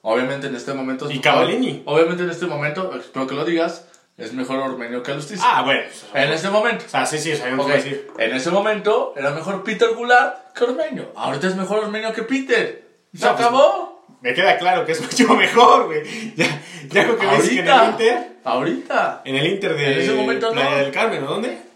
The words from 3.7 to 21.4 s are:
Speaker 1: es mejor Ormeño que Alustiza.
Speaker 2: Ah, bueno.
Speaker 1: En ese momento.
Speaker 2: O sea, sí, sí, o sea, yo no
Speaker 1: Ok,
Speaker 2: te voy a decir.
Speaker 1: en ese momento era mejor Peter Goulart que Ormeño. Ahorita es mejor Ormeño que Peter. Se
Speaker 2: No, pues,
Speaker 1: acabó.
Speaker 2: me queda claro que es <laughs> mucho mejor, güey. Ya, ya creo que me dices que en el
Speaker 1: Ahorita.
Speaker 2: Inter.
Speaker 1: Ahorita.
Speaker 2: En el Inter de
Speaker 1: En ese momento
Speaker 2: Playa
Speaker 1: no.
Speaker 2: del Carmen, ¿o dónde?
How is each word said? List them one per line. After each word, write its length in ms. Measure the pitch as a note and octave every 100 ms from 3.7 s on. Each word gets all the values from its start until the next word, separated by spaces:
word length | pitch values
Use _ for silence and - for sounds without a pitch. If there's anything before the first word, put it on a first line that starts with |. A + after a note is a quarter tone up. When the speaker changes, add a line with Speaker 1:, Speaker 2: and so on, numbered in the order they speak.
| - - _ _ -
Speaker 1:
es 160 | A2+
mejor 240 | B2+ B2+ C3
Ormeño 460 | C3+ B2 A#2 B2
que 80 | C#3
Alustiza. 320 | D3 - G3
Speaker 2:
Ah, 160 | - -
bueno. 200 | C3 C3+ - - -
Speaker 1:
En 160 | C#3 C#3+
ese 180 | D#3+ F#3+
momento. 360 | G#3+ A#3 F#3+ -
Speaker 2:
O 20 |
sea, 160 | -
sí, 140 | - D3+
sí, 140 | D#3
o 20 |
sea, 140 | D3 B2+
yo 40 |
no 60 | C3+
Speaker 1:
Ok, 60 | C#3
Speaker 2:
te 60 |
voy 80 | C#3
a 20 |
decir. 240 | C#3 - - -
Speaker 1:
en 160 | A2+
ese 140 | C3 E3+
momento 640 | F#3+ G#3+ G#3 G#3 A#3 -
era 140 | C#3+ C#3
mejor 340 | D3+ F3+ F#3+
Peter 260 | A3 G#3+ A3+
Goulart 600 | A3+ A#3+ B3 C#4 - - -
que 60 |
Ormeño. 460 | B3 C4 D#4 A#3 -
Ahorita 300 | G#2 A#2+ C#3+ F#3
es 80 |
mejor 280 | F#3+ F#3 G#3+
Ormeño 280 | G#3 G#3+ A3
que 100 | A3
Peter. 600 | - C4+ C4 A3+ - - - _ _
Se 120 | -
Speaker 2:
No, 60 | -
pues, 100 | -
Speaker 1:
acabó. 600 | A#3+ B3+ D4 F#4+ F4 - _ _
Speaker 2:
me 120 | B2
queda 240 | B2+ F#3+ -
claro 280 | F3 F3+ D#3
que 60 |
es 80 | D#3+
<laughs> 40 | C4 -
mucho 160 | A3+
mejor, 500 | G3+ F#3 A3+ B3 B3+
güey. 480 | E3 D3+ D3 A3 A3
Ya, 120 | D3 E3+ - - - C#3
ya 160 | F#3+
creo 160 | - A#3
que 80 | -
me 80 |
dices 140 | G#3 -
que 80 | B3+
en 60 | -
el 40 |
Speaker 1:
Ahorita. 200 | C4 A3+
Speaker 2:
Inter. 360 | - A3+ B3 - -
Speaker 1:
Ahorita. 800 | B2+ B2 D#3+ C4 - C#4+ C#3+ -
Speaker 2:
En 120 | C3+
el 100 | C3+
Inter 300 | F3+ G3 F#3
de 180 | D3+ C#3+
Speaker 1:
En 60 | C3+
ese 120 | C3+
momento 380 | C3 C3 - A3+
Speaker 2:
Playa 180 | C#3+ C#3
Speaker 1:
no. 60 | F#3
Speaker 2:
del 140 | -
Carmen, 320 | F#3 A3 E3
¿o 40 | C#3
dónde? 300 | F#3+